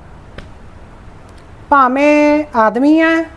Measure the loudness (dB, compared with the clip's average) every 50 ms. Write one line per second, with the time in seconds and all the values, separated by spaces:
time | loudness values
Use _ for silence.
0 | -20 -20 -20 -20 -20 -20 -20 -20 -20 -20 -20 -20 -20 -20 -20 -20 -20 -20 -20 -20
1 | -20 -20 -20 -20 -20 -20 -20 -20 -20 -20 -20 -20 -6 -2 0 2 2 0 0 0
2 | 0 2 2 2 2 2 0 -2 -4 -4 -2 -2 0 0 0 0 0 2 2 2
3 | 2 0 0 -2 -4 -6 -12